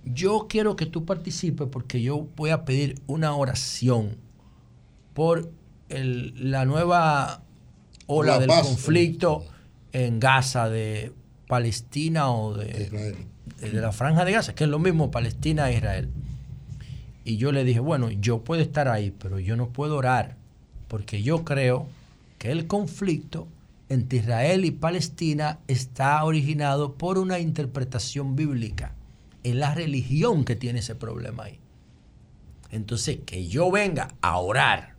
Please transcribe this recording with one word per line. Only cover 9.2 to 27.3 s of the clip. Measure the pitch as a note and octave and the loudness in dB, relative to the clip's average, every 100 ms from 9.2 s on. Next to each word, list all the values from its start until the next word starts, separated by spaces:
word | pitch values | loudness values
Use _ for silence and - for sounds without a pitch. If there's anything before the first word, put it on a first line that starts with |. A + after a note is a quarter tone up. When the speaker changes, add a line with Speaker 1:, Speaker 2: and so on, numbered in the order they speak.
| F3 D3+ - - - - - | 0 0 -6 -20 -20 -20 -8
Speaker 1:
en | C3 B2 A2+ | -2 0 2
Gaza | C3 C3 B2+ B2 A2+ | 6 4 4 0 0
de | A2 A2 G#2+ A#2+ - - - - | 0 -2 -4 -8 -14 -20 -20 -2
Palestina | B2 A#2 G#2+ - C#3+ D#3+ D#3+ C#3 | 0 0 -4 -6 -4 0 2 2
o | A#2 A2 | 0 -2
de, | G#2 G#2+ G#2 | -4 -6 -6
Speaker 2:
Israel. | G2+ G#2 G#2+ G2 - - - - | -6 -6 -6 -8 -14 -16 -18 -12
Speaker 1:
de, | A2 | -4
de | A2 | -2
la | A2+ | -2
Franja | G2+ C3+ D#3+ | 0 4 4
de | F3+ | 4
Gaza, | A3 - | 2 0
que | - | 0
es | D3+ | 0
lo | D3 | 2
mismo | F#3 D#3+ C3 | 2 2 2
Palestina | B2 A#2 - D3+ D#3 C3+ | 0 -2 -2 0 2 2
e | A#2 | 2
Israel". | G#2+ F#2+ C2 - - - - - - - - - - - - | 0 -2 -4 -6 -8 -10 -12 -16 -14 -14 -12 -14 -14 -14 -6
Y | A2 | 0
yo | C3+ | 2
le | C#3 | 2
dije, | B2+ A#2 | 4 2
Bueno, | C#3+ D3 A#2 | 2 0 0
yo | G2+ G#2 A2+ | 0 0 0
puedo | - E3 | 0 0
estar | D#3+ D#3 C3+ | 0 2 2
ahí, | G#2+ G2+ | 0 -2
pero | - G2 G2 | -6 -6 -4
yo | F#2 | -2
no | A2+ A#2+ | -2 -2
puedo | B2 D3+ D3 | -2 -2 2
orar, | B2+ B2 B2 - - - - - - | 2 2 0 -8 -20 -20 -20 -18 -10
porque | G#2 - G#2 | -8 -6 -2
yo | A2+ E3 | 0 0
creo | E3 C#3 B2+ B2+ - - - - - - | 0 2 2 2 -2 -14 -20 -20 -20 -8
que | D#3+ | -4
el | E3 E3 | -2 0
conflicto | G3+ G#3 - G3 D#3 - D#3+ - - - - - | -2 -2 -2 -2 -2 -4 -12 -12 -20 -20 -20 -2
entre | C3 B2+ B2+ | 0 2 0
Israel | G#2+ A#2 C#3+ F#3 | 2 2 4 2
y | E3+ | 2
Palestina | C3 E3 F3 - - D#3+ D3 D3+ D#3 - | 0 -2 -2 -4 -2 -2 0 -2 -4 -2
está | C3 - - C3+ D3+ | -2 -2 0 2 4
originado | D#3 D#3+ C#3+ D3+ D3 C#3 D3 | 2 2 0 0 0 0 -2
por | C3 F3 F#3+ | -4 -2 0
una | F#3 | 0